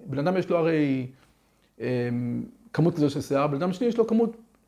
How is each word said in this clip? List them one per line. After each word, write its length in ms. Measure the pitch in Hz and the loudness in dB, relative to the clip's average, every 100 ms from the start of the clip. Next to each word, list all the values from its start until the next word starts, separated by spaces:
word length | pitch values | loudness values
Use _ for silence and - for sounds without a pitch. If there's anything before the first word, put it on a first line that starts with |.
| 160 | -6
בן 140 | 135 | -2
אדם 180 | 165 185 | 0 0
יש 120 | 180 | 0
לו 80 | 170 | 2
הרי, 500 | 160 156 143 131 127 - _ _ _ _ _ - | 2 2 2 0 -4 -12 _ _ _ _ _ -8
אמ, 60 | 120 123 120 120 120 120 - - - | -4 -2 -2 -2 -2 -4 -8 -14 -8
כמות 220 | - 165 165 | 0 2 2
כזו 140 | 147 | 0
של 120 | 143 | 0
שיער, 260 | - 139 147 | -2 0 0
בן 80 | 139 | 0
אדם 180 | 180 | -2
שני 140 | 185 240 | -2 0
יש 100 | 233 | 0
לו 100 | 220 | 2
כמות 300 | 220 226 - - _ | 2 0 -2 -20 _